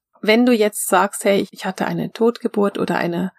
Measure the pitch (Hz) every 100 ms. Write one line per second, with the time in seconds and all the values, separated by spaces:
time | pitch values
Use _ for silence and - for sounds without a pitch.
0 | _ _ 196 226 247 226 208 - - 180
1 | 196 - 202 196 190 - 190 - 185 170
2 | 160 - 233 233 226 208 202 - - 175
3 | 175 170 190